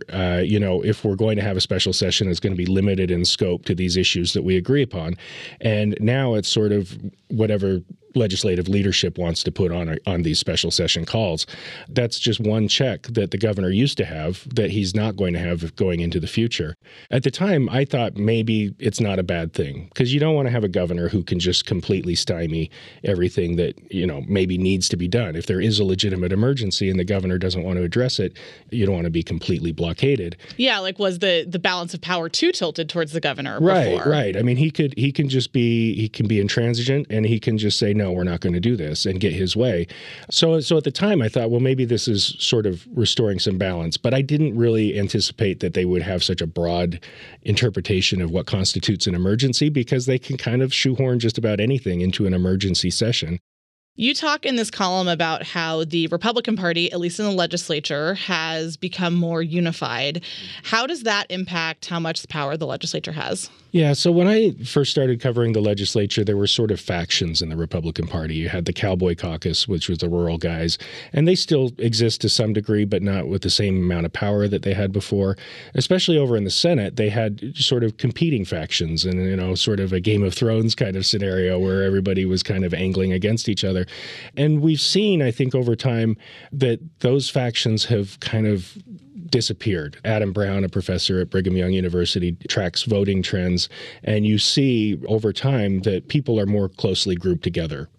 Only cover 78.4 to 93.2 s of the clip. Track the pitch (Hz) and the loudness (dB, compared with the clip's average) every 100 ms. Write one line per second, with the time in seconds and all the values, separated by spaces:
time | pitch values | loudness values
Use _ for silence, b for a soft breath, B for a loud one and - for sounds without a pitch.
78.4 | 92 87 78 - 82 82 90 92 92 95 | -2 -4 -2 -2 -2 -2 0 0 0 0
79.4 | 92 92 - 101 95 92 92 104 98 87 | 0 0 0 0 0 0 2 2 2 2
80.4 | 113 113 113 - 110 95 95 107 98 92 | 2 2 2 2 0 0 0 0 0 2
81.4 | 92 92 95 95 98 98 95 95 95 92 | 2 2 2 2 2 2 2 2 2 0
82.4 | - 95 92 90 95 95 95 92 101 113 | 0 0 0 0 0 2 2 2 2 0
83.4 | - 101 98 92 90 B B B B - | 0 -2 0 0 -2 B B B B 0
84.4 | 147 156 156 156 - 190 214 185 135 117 | 2 4 4 2 2 2 4 4 2 2
85.4 | 131 131 120 113 135 117 113 110 B B | 0 2 2 0 2 2 0 0 B B
86.4 | B 147 127 113 - - 123 139 131 - | B 0 0 0 -6 -2 2 2 2 0
87.4 | 123 117 120 110 - 113 101 - - 113 | -2 0 0 0 2 0 0 -6 -4 0
88.4 | 110 101 90 - - 185 - - 170 123 | 2 0 -2 -14 -18 -20 -18 -14 -2 0
89.4 | 113 101 - 90 76 - 104 107 104 95 | 0 -4 -2 -2 -4 -8 -2 0 0 0
90.4 | 98 98 95 101 90 90 - 92 87 95 | 0 0 0 -2 -2 0 0 0 0 0
91.4 | 92 92 90 95 92 87 87 - 87 87 | 0 2 2 2 0 0 0 0 -2 -4
92.4 | - - 92 - - 104 101 95 | -4 -2 -2 -2 0 2 2 0